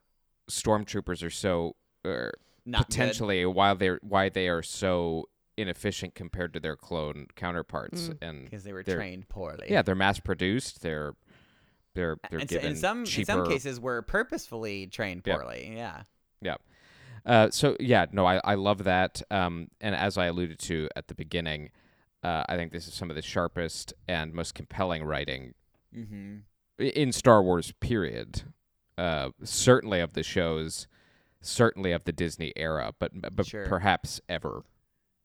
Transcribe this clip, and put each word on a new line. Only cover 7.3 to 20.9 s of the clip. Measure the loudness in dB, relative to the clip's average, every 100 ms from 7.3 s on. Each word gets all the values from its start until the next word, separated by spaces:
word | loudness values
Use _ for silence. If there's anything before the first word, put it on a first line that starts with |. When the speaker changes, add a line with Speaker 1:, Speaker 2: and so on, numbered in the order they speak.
| -8
Speaker 1:
counterparts. | -4 -4 -4 -6 -6 -8 -8
Speaker 3:
Mm. | -10
Speaker 1:
And | -12 -12 -14
Speaker 2:
'Cause | -16
they | -12
were | -10
Speaker 1:
they're | -2 -2
Speaker 2:
trained | -4 -10 -12
poorly. | -10 -10 -10 0
Speaker 1:
Yeah, | 2
they're | 2 4
mass | 2 2
produced. | -2 0 2 0 -2 -8
They're, | -6 -4 -6 -10 _ -20 _ _ _ _ _
they're, | -4 -4 -4 -6
they're | -6
Speaker 2:
And | -2
so, | -2
Speaker 1:
given | -2
Speaker 2:
in | -2
some, | -2 -2 -4
Speaker 1:
cheaper | -2 0
Speaker 2:
in | 0 0
some |
cases | -2 -4 -6
were | -4 -6
purposefully | -2 -2 -2 -6 -8 -8 -6 -6 -8
trained | -6 -4 -4 -2
Speaker 1:
Yeah. | -2
Speaker 2:
poorly. | -2 -10 -12 -10
Yeah. | -10 -12 -18 _ _ _
Speaker 1:
Yeah. | -8 -8 _ _ _ -20 -20 -10 4
Uh, | 6 6
so, | 6 2 2
yeah, | 4 4 4
no, | 4 4
I, | 4
I | 2 2
love | 2 2 4
that. | 4 2 -2 -4
Um, | 0 0 -2 -10 -8
and | -4 0
as | 0 2
I | 0
alluded | 0 -2 -4
to | -4 -2 -2